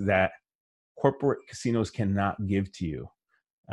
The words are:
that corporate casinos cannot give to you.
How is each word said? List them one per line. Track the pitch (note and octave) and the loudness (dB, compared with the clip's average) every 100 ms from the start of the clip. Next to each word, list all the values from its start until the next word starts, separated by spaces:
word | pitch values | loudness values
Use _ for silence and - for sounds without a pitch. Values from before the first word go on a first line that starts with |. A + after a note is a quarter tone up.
| G2+ | 2
that | F#2+ F#2 - _ _ _ _ _ - | 4 2 -2 _ _ _ _ _ 0
corporate | C#3 - C#3 - - | 0 2 0 -2 -6
casinos | - B2+ A#2 G#2 | -6 0 0 0
cannot | - G2+ G2+ G2 - G2 | -2 0 2 0 -2 0
give | G2 F#2+ | 0 -2
to | - E2 | -4 -6
you. | C2+ A#1+ _ _ _ _ _ - | -6 -10 _ _ _ _ _ -10